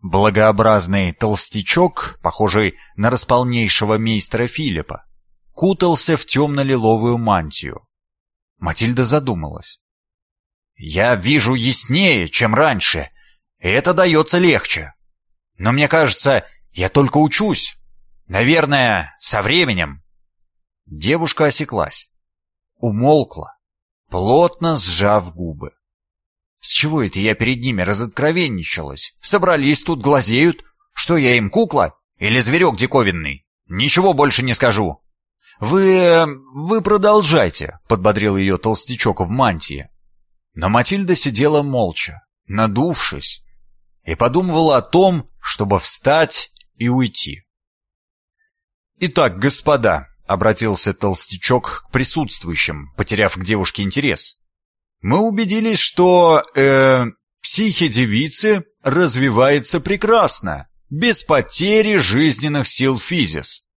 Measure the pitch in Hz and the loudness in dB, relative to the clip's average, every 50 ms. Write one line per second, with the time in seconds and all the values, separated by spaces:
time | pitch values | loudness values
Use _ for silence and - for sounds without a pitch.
0 | - 92 82 95 101 107 98 107 107 110 107 101 113 110 107 104 90 87 98 101 | -8 -2 0 2 2 4 4 4 4 4 4 4 4 4 4 4 2 0 0 0
1 | 95 - 101 _ 117 107 104 - - - - 107 - - - 175 180 180 - - | 0 -2 -2 _ -2 -2 0 -2 -4 -4 -4 -6 -2 0 2 2 2 0 0 -4
2 | - - - - - 85 - - 107 101 92 107 107 92 - - - - - - | -12 -12 -12 -6 -6 -6 -2 0 -2 0 2 2 0 0 -4 -6 -20 -20 -8 -2
3 | 104 117 123 117 - - 123 120 127 123 120 120 113 101 - - 117 104 110 110 | -2 0 0 0 0 2 2 2 2 0 0 0 0 0 0 -2 0 0 0 0
4 | 110 113 110 104 - - - 110 120 127 - - 160 135 92 78 73 - - - | 0 0 -2 -2 -2 -4 -2 -2 -4 -2 -4 -4 -4 -4 -4 -4 -6 -8 -12 -16
5 | - _ - _ _ _ _ _ _ _ _ - 160 185 196 - 185 175 165 143 | -16 _ -20 _ _ _ _ _ _ _ _ -2 0 0 2 2 2 2 2 2
6 | - - 165 147 - - - 131 147 147 143 139 139 135 135 127 110 110 110 110 | 2 0 0 -2 -2 -2 0 0 0 0 0 -2 0 0 0 2 4 2 2 2
7 | 110 120 120 117 117 110 101 90 80 76 - - - 65 - - _ _ _ _ | 2 0 -2 0 0 0 0 0 0 -4 -8 -8 -8 -8 -12 -14 _ _ _ _
8 | _ _ _ _ _ _ _ _ _ _ _ _ 95 80 78 - - 117 123 120 | _ _ _ _ _ _ _ _ _ _ _ _ -8 -6 -4 -2 -2 0 0 0
9 | 127 113 135 151 139 127 110 85 76 73 76 78 - - - _ _ _ _ _ | 0 2 0 0 -2 -2 -6 -6 -6 -10 -12 -14 -16 -18 -20 _ _ _ _ _
10 | _ _ _ _ _ _ _ _ _ _ _ _ _ _ _ _ - 78 76 90 | _ _ _ _ _ _ _ _ _ _ _ _ _ _ _ _ -14 -8 -2 0
11 | 104 120 123 104 87 113 147 147 120 117 131 127 113 131 127 - - - 127 165 | 0 0 0 0 0 0 2 2 2 0 0 -2 -2 -2 -2 -2 -4 -2 -2 0
12 | 196 185 147 107 87 80 - - 117 107 110 135 151 156 127 95 - - - 80 | 2 2 2 0 -2 -2 -2 -2 0 0 2 2 2 2 2 0 -2 -2 -2 -4
13 | 71 - _ _ _ _ _ _ _ _ _ _ - 87 98 127 - 269 277 - | -6 -10 _ _ _ _ _ _ _ _ _ _ -4 -2 -2 0 0 0 2 2
14 | 185 180 160 156 160 - - 175 180 175 143 104 - - - - 78 73 - _ | 2 2 4 2 2 2 0 2 2 2 2 0 -2 -4 -6 -6 -6 -12 -18 _
15 | _ _ _ _ _ _ _ _ _ _ _ _ 87 110 123 139 147 143 - 165 | _ _ _ _ _ _ _ _ _ _ _ _ -2 -2 0 0 0 2 2 2
16 | 156 127 107 - - 143 135 104 - - - - - _ _ - 90 95 - - | 2 2 0 0 0 0 0 0 -2 -6 -20 -20 -20 _ _ -6 -6 0 2 2
17 | 143 123 - 143 156 147 - - 214 214 165 - - - - - - - - - | 2 2 2 0 0 2 0 0 0 0 -2 -2 -4 -6 -8 -12 -20 -20 -20 -20
18 | - - - - _ _ 92 98 117 127 156 165 151 139 143 139 127 120 107 92 | -20 -20 -20 -20 _ _ -2 -2 2 2 2 2 2 0 0 0 2 2 0 -2
19 | 76 - - _ - - - 107 101 107 143 175 175 135 107 90 82 73 69 71 | -4 -6 -14 _ -4 -2 -2 -2 -2 0 0 0 0 0 -2 -4 -4 -6 -8 -16
20 | _ _ _ _ _ _ _ _ _ _ _ _ _ _ _ _ _ _ 82 76 | _ _ _ _ _ _ _ _ _ _ _ _ _ _ _ _ _ _ -12 -6
21 | 76 104 143 170 165 156 - - 156 147 131 - 156 131 123 104 78 71 - - | -2 -2 -2 0 0 -2 0 0 0 0 0 -2 -4 -4 -4 -6 -4 -4 -6 -10
22 | - _ _ _ _ _ _ _ _ _ _ _ _ _ _ _ - 117 101 107 | -10 _ _ _ _ _ _ _ _ _ _ _ _ _ _ _ -4 -4 -2 0
23 | 120 139 156 151 127 - - 85 73 - - _ _ _ _ _ _ _ _ _ | 2 2 2 2 2 -2 -8 -16 -18 -18 -20 _ _ _ _ _ _ _ _ _
24 | _ _ - 90 92 104 127 151 175 170 170 - 165 165 160 135 - - 85 82 | _ _ -6 -4 0 2 4 4 4 2 0 -2 -4 -4 -2 -2 -2 -2 0 0
25 | 101 101 107 107 90 87 82 85 90 82 78 69 - 71 _ _ _ _ _ _ | 0 2 2 0 0 -4 -12 -10 -10 -10 -10 -12 -14 -16 _ _ _ _ _ _
26 | _ _ _ _ _ _ _ _ _ _ _ _ - - - - - 151 156 156 | _ _ _ _ _ _ _ _ _ _ _ _ -6 -2 0 0 0 0 0 0
27 | 120 95 - 95 98 110 107 - 113 117 131 120 117 131 120 95 90 90 104 98 | -2 -2 -2 -2 0 0 0 0 0 -2 -2 -2 -4 -4 -2 -2 -2 -2 -2 -4
28 | 120 113 - - 147 151 165 180 175 147 110 90 80 - - - 78 69 71 - | -4 -8 -6 -4 -2 -2 0 0 -2 -2 -4 -6 -6 -6 -6 -6 -8 -10 -8 -10
29 | - - _ _ - - - 208 175 180 170 151 135 139 147 135 - - 170 135 | -10 -10 _ _ -4 -2 0 0 2 2 0 0 2 0 0 0 0 -4 -6 -2
30 | 113 139 147 135 123 - 113 127 151 170 165 - - _ _ _ _ _ _ - | 0 2 2 2 2 2 2 4 2 2 2 -2 -10 _ _ _ _ _ _ -6
31 | - - 170 160 139 123 123 120 107 98 - 202 226 - - 135 92 78 - _ | -2 0 0 2 2 4 2 2 2 0 0 0 0 2 2 0 0 0 -4 _
32 | _ _ _ _ 98 104 117 127 120 120 135 170 185 165 120 - 123 - - 135 | _ _ _ _ -4 -2 0 0 0 0 2 2 2 2 2 0 -4 0 0 2
33 | 117 98 90 85 78 71 69 67 _ _ _ _ _ _ 87 92 123 147 - 175 | 2 2 -2 -4 -6 -8 -12 -12 _ _ _ _ _ _ -6 -4 -2 0 0 2
34 | 185 196 170 135 147 139 - - 127 127 117 - - 123 107 101 104 85 73 _ | 2 2 2 2 2 2 2 0 0 -2 -2 0 0 0 2 0 -2 -4 -6 _
35 | _ _ _ _ _ _ _ _ _ _ _ _ 107 110 156 196 196 190 185 185 | _ _ _ _ _ _ _ _ _ _ _ _ -4 0 2 2 4 4 4 4
36 | 180 170 165 165 165 151 143 131 135 135 131 139 151 175 220 226 - 202 214 208 | 6 6 6 4 4 2 -2 -12 _ -18 -14 -10 -4 -2 -2 0 2 2 2 4
37 | 190 208 214 214 196 143 160 156 107 85 - - 76 73 - - _ _ 117 101 | 4 4 4 4 4 4 2 2 2 0 -2 -6 -8 -8 -14 -18 _ _ -2 2
38 | 92 104 104 104 101 107 98 98 95 98 95 90 - 113 110 - - - 127 110 | 2 2 2 2 0 0 0 0 0 0 0 0 -2 -2 -2 -2 -4 -6 -6 -4
39 | - 117 92 - 95 85 107 127 131 117 90 80 - - 71 71 71 - _ _ | -2 -2 -2 -2 -4 -4 0 0 2 2 2 -2 -4 -6 -8 -12 -14 -18 _ _
40 | _ _ _ _ _ _ _ _ _ _ _ 80 78 95 107 123 120 - 196 196 | _ _ _ _ _ _ _ _ _ _ _ -6 -4 0 0 2 2 2 -2 -2
41 | 196 175 180 - - 143 117 98 135 156 156 147 147 143 135 127 110 90 82 - | 0 0 0 0 0 -2 0 0 0 2 2 2 0 0 -2 -2 -2 -2 -4 -6
42 | - - 78 - _ _ _ _ _ _ 95 104 110 110 98 117 143 175 156 - | -8 -8 -10 -18 _ _ _ _ _ _ -2 -2 0 0 0 0 0 0 -2 -2
43 | - - - 71 - - - - - _ - - - - _ _ _ _ _ _ | -4 -6 -6 -6 -8 -8 -10 -12 -16 _ -20 -20 -20 -20 _ _ _ _ _ _
44 | _ - 80 - 117 120 127 175 185 180 160 160 165 156 139 127 - - - 180 | _ -8 -4 -2 0 0 0 0 -2 0 0 2 2 4 2 2 0 2 2 4
45 | 185 190 180 160 127 - - - - - - - 107 98 98 92 - - - - | 4 4 2 0 -6 -10 -20 -14 -8 -8 -4 -4 -2 0 0 0 0 -2 -6 -2
46 | _ 131 143 160 160 - - - - - _ _ _ _ _ _ 117 120 123 131 | _ 0 2 2 2 0 0 -4 -4 -8 _ _ _ _ _ _ -4 -2 0 0
47 | 127 110 - - - - 69 - _ _ _ _ _ _ _ _ _ _ _ _ | 0 -2 -2 -4 -6 -6 -8 -16 _ _ _ _ _ _ _ _ _ _ _ _
48 | _ _ _ _ _ _ _ _ _ _ _ _ _ _ _ _ _ _ _ _ | _ _ _ _ _ _ _ _ _ _ _ _ _ _ _ _ _ _ _ _
49 | - 175 - 175 151 120 90 92 104 139 139 - - - 147 131 113 107 82 76 | -6 -2 0 2 0 0 0 0 0 0 0 0 0 0 0 2 2 0 0 0
50 | 69 _ _ _ _ - 98 90 90 113 107 - 113 110 101 - - 104 95 _ | -4 _ _ _ _ -4 -2 0 2 0 0 0 -2 -2 -2 -2 -2 -4 -4 _
51 | - 101 95 - - - - 92 - - 127 123 - - - - - - - 131 | -2 -2 -2 -2 -4 -6 -6 -6 -2 0 0 0 0 -4 -12 -12 -14 -6 -4 -2
52 | 131 - - 160 147 113 - - - 85 82 - - - 80 73 71 67 - - | -2 0 -2 -2 -4 -4 -6 -8 -6 -6 -2 -2 -2 -2 -4 -8 -12 -16 -8 -6
53 | 104 - 107 98 104 95 - 92 92 90 110 104 92 - - - 101 98 92 139 | -2 -2 0 2 2 0 0 -4 -2 -2 -2 0 0 -2 -2 -2 -4 -2 -2 -2
54 | 143 139 87 - - - - _ _ _ _ _ _ _ _ _ _ _ _ _ | 0 0 -2 -2 -4 -6 -8 _ _ _ _ _ _ _ _ _ _ _ _ _
55 | - 95 123 185 214 226 208 202 226 180 202 220 214 226 220 - - - - - | -2 0 2 2 2 0 0 -2 -2 0 0 0 0 0 0 0 0 0 2 4
56 | 180 180 180 180 175 165 160 151 - - _ 135 135 139 135 135 135 131 131 127 | 4 4 6 6 6 6 4 4 2 -2 _ 0 2 4 4 4 4 4 4 2
57 | 123 113 - _ _ _ _ _ - - - - 214 214 185 - 175 151 107 117 | 0 -4 -8 _ _ _ _ _ -4 -2 -2 0 0 0 0 0 0 0 2 0
58 | 127 113 101 113 147 156 - - - 214 214 196 165 _ _ _ _ 135 131 170 | 0 0 0 -2 -2 -2 -2 -2 2 2 0 0 -2 _ _ _ _ -2 0 2
59 | 180 156 110 127 135 139 110 113 127 139 143 147 113 - - 170 131 - 202 202 | 2 2 0 0 0 0 2 4 4 4 4 2 0 0 -2 -2 -2 -4 -4 -2
60 | - 208 226 226 196 139 - - - 90 76 71 69 _ _ _ _ _ 143 151 | 0 2 2 4 4 2 0 -2 -4 -8 -8 -10 -12 _ _ _ _ _ -6 -2
61 | 190 240 214 - - - 160 139 - - - - 165 196 214 220 214 214 214 185 | 0 0 0 0 0 0 0 0 0 0 -2 -2 0 2 2 2 2 2 2 2
62 | 131 95 101 127 156 156 131 107 131 151 147 147 123 - - - 131 135 135 113 | 2 2 2 2 2 2 0 0 -2 -4 -2 -2 -2 0 0 0 0 0 -2 -2
63 | - - 180 175 127 85 78 76 - - - - _ _ _ | -6 -6 -2 -2 -2 -2 -2 -4 -6 -6 -8 -8 _ _ _